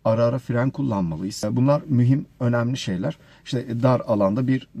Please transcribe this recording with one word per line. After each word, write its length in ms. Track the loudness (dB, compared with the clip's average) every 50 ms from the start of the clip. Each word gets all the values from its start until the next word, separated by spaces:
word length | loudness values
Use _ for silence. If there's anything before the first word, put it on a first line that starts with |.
| _
ara 180 | 0 2 2 2
ara 160 | 2 0 -2
fren 300 | -4 -2 -2 0 0 0
kullanmalıyız. 760 | -2 -2 -4 -2 -2 -2 -2 -2 -4 -4 -6 -8 -6 -6 -4 -2
Bunlar 300 | 0 2 4 4 2 2 0 0
mühim, 380 | 2 4 4 4 4 2 0 -6 _ _
önemli 380 | -2 0 0 0 0 -2 -4 -4
şeyler. 400 | -4 -4 -4 -2 -4 -6 -6 -8 -16 -20 -20 -20 _
İşte 380 | -6 -6 -6 -4 -4 -4 0 2
dar 160 | 2 2 2
alanda 480 | 2 0 0 2 2 2 2 0 0 0
bir 200 | 0 -2 -2 -8 _ -10